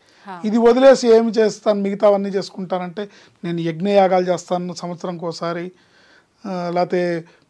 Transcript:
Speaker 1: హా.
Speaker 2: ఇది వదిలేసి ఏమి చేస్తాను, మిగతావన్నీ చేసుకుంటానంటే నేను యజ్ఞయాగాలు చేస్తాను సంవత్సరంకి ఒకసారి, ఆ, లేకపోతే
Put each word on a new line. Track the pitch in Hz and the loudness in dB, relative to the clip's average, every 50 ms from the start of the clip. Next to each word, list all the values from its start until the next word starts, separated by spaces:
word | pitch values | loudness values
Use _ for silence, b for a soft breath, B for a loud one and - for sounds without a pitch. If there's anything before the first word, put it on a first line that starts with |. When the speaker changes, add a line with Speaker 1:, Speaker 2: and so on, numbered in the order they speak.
| b b b b b | b b b b b
Speaker 1:
హా. | 202 190 175 165 | -20 -14 -10 -6
Speaker 2:
ఇది | 214 202 240 | -2 0 2
వదిలేసి | 226 233 240 247 262 269 262 247 247 240 | 4 4 4 6 8 6 6 6 6 4
ఏమి | 226 226 226 233 | 4 4 4 2
చేస్తాను, | 202 226 220 208 202 - - 226 208 202 | 2 0 0 0 0 -2 -2 -2 -2 0
మిగతావన్నీ | 202 196 202 202 220 208 202 196 196 202 | -2 -4 -2 0 2 2 2 2 0 -4
చేసుకుంటానంటే | 190 202 175 - - - 190 165 196 180 180 180 165 190 208 202 b b b b b b - | -4 -6 -6 -8 -10 -12 -10 -6 -6 -6 -6 -8 -10 -12 -12 -12 b b b b b b -8
నేను | 170 170 165 | -6 -6 -4
యజ్ఞయాగాలు | 165 165 160 156 180 202 202 202 190 185 185 185 180 | -4 -6 -6 -4 -2 2 4 4 4 4 4 0 0
చేస్తాను | 180 180 165 - - 185 180 180 180 175 | 0 -2 -4 -4 -6 -6 -6 -6 -8 -10
సంవత్సరంకి | 170 - 175 175 165 - 185 175 165 170 | -10 -12 -12 -10 -10 -10 -10 -10 -8 -8
ఒకసారి, | 170 160 - 175 170 170 175 170 185 180 b b b b b b b b b b b b _ - | -10 -8 -8 -6 -6 -6 -6 -8 -12 -14 b b b b b b b b b b b b _ -14
ఆ, | 208 190 180 175 175 175 | -10 -8 -8 -6 -4 -2
లేకపోతే | 175 180 175 - 180 175 175 170 165 160 b b b b b | -2 -2 0 0 -2 -2 -2 -4 -6 -8 b b b b b